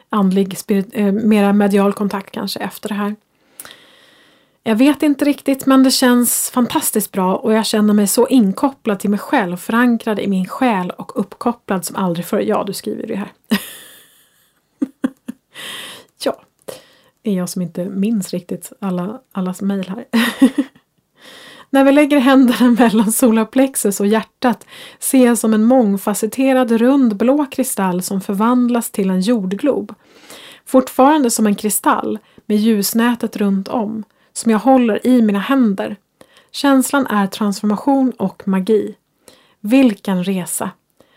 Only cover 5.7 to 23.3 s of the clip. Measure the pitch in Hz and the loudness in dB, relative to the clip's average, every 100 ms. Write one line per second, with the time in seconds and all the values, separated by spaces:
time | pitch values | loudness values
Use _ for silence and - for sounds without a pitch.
5.7 | 262 262 254 254 247 240 - - 254 240 | 4 4 4 2 2 2 -2 -4 -2 -2
6.7 | 320 - - - 190 185 - 226 220 214 | -2 -2 -4 -4 -2 -2 0 0 0 0
7.7 | 214 208 208 196 - 247 269 196 190 277 | 2 2 2 2 2 2 4 2 0 -4
8.7 | - 220 196 202 202 - 277 180 175 - | -4 -6 -4 -2 -4 -2 -2 -2 -4 -2
9.7 | 226 247 226 233 202 202 190 180 - 262 | 0 2 0 -2 -4 -2 -2 -4 -2 0
10.7 | 196 175 - 185 - 196 - 240 233 - | 0 -4 -8 -8 -6 -6 -6 -6 -6 -4
11.7 | 190 - - 185 170 175 208 208 208 196 | -6 -6 -4 -4 -4 -4 -4 -2 -2 -4
12.7 | 190 208 - 220 202 202 - - 202 - | -8 -10 -10 -8 -8 -10 -14 -6 -6 -6
13.7 | - - - _ _ _ _ _ _ _ | -20 -20 -20 _ _ _ _ _ _ _
14.7 | _ 262 _ 262 - - - _ - - | _ -12 _ -10 -10 -20 -20 _ -20 -16
15.7 | - - - - _ - - _ _ - | -16 -18 -20 -20 _ -8 -8 _ _ -20
16.7 | - _ _ _ _ 220 185 180 185 170 | -20 _ _ _ _ -6 -4 -4 -6 -8
17.7 | 175 185 196 208 220 185 180 - 180 - | -8 -8 -4 -2 -2 -4 -8 -8 -12 -12
18.7 | - 196 180 180 254 _ 196 185 180 196 | -10 -6 -6 -6 -10 _ -8 -6 -6 -6
19.7 | 196 185 214 - 226 240 - 269 285 277 | -4 -6 -12 -4 -2 -2 2 2 2 -6
20.7 | _ _ _ _ _ - - - - - | _ _ _ _ _ -20 -20 -20 -20 -2
21.7 | 269 269 285 294 294 254 269 247 233 247 | 2 4 4 4 4 4 6 4 4 4
22.7 | 233 233 214 208 - 240 | 4 4 2 0 2 2